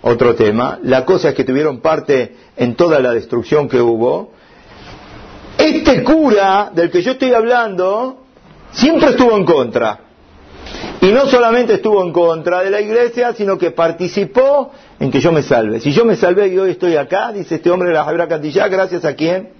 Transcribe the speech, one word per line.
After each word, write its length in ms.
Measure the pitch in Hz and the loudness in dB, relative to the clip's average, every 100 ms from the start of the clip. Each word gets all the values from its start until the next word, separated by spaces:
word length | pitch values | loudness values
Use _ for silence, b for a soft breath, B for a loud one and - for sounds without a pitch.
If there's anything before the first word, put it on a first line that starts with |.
Otro 340 | 117 117 123 113 | 0 2 2 2
tema. 440 | 110 107 131 - | 0 -2 -4 -6
La 200 | 127 131 | -2 0
cosa 260 | 127 185 156 | 2 0 0
es 60 | 135 | -2
que 80 | |
tuvieron 360 | 127 131 151 127 | -2 -2 -2 -2
parte 560 | 160 156 139 135 117 B B - | -2 -2 0 -2 -2 B B -4
en 200 | 123 117 | -4 0
toda 240 | 170 147 | 2 2
la 120 | 127 | 2
destrucción 560 | 117 - 120 113 151 143 | -2 -2 -6 0 0 2
que 140 | 127 | 2
hubo. 500 | 120 113 127 160 214 B B B B B B B - - - - - - | 2 2 0 -2 -8 B B B B B B B -20 -20 -20 -20 -12 -2
Este 440 | 311 - - 233 | 0 0 0 2
cura 680 | - 320 294 208 196 196 202 | 2 2 4 2 2 0 0
del 160 | 165 170 | -2 0
que 120 | 180 | 0
yo 100 | 196 | -2
estoy 220 | 262 262 | -2 0
hablando 880 | 233 226 247 226 180 185 208 262 269 _ _ - - - | 2 2 0 0 -2 -2 -2 -6 -10 _ _ -20 -20 -18
siempre 380 | - 277 330 311 | 0 2 4 2
estuvo 260 | - 247 214 | 4 2 2
en 100 | 170 | 2
contra. 540 | 156 117 117 110 104 _ _ _ - B B B B B - | 2 0 -2 -2 -4 _ _ _ -20 B B B B B 0
Y 100 | 185 | 2
no 160 | 233 269 | 4 4
solamente 460 | 247 233 240 233 | 4 4 2 2
estuvo 300 | 202 220 208 | 0 2 0
en 100 | 180 | 0
contra 500 | 165 170 160 170 180 | 0 0 0 -2 -2
de 60 | 190 | -2
la 100 | 208 | -2
iglesia, 540 | 208 226 240 233 240 | 0 0 0 0 -4
sino 240 | 226 196 185 | -2 -4 -2
que 140 | 175 | -2
participó 1000 | 165 165 165 180 - 196 240 269 285 262 B B B | 0 -2 -2 -6 -4 -2 2 2 2 -2 B B B
en 120 | 135 | -2
que 80 | 135 | 2
yo 120 | 156 | 2
me 120 | 160 | 2
salve. 380 | - 123 110 113 | 2 0 0 -2
Si 100 | 117 | 0
yo 140 | 143 233 | 2 2
me 100 | 175 | 2
salvé 320 | 180 180 196 | 2 2 2
y 100 | 185 | 0
hoy 140 | 190 | -2
estoy 240 | 175 180 156 | -2 0 0
acá, 360 | 135 196 240 | 0 -4 -4
dice 220 | 208 160 202 | -8 -6 -2
este 140 | 175 | 0
hombre 200 | 180 180 | 0 0
de 60 | 156 | 0
la 140 | 147 | 0
Hebra 180 | 170 170 | -2 -2
Kadishá, 400 | 160 151 175 214 | -4 -2 -2 0
¿gracias 340 | 185 180 175 | 0 -2 -2
a 100 | 165 | -4
quién? 360 | 127 160 185 - | -2 -2 -2 -6